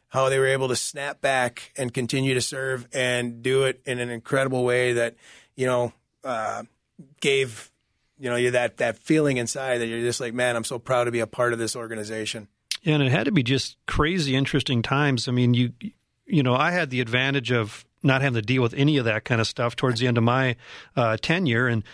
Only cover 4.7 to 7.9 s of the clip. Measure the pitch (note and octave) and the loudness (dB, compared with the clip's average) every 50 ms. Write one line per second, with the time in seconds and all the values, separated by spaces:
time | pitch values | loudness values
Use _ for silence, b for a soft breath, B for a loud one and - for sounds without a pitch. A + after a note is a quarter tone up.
4.7 | B2 B2 B2 B2 A#2+ A#2+ A#2 A#2 - B B B B B B B B - B2+ B2+ | 2 2 2 2 2 0 0 -2 -4 B B B B B B B B -4 -2 0
5.7 | B2+ B2 B2 A#2+ - _ _ _ _ _ - C3+ B2 A2+ A2 G#2 G#2 A2 A2+ - | 0 0 0 -2 -6 _ _ _ _ _ -10 -8 -6 -4 -4 -6 -6 -8 -10 -14
6.7 | _ _ _ _ _ - - - _ _ - D3 C#3 C#3 C3+ B2 A2 - - - | _ _ _ _ _ -20 -20 -20 _ _ 0 2 2 2 0 -2 -4 -12 -18 -20
7.7 | _ _ _ _ | _ _ _ _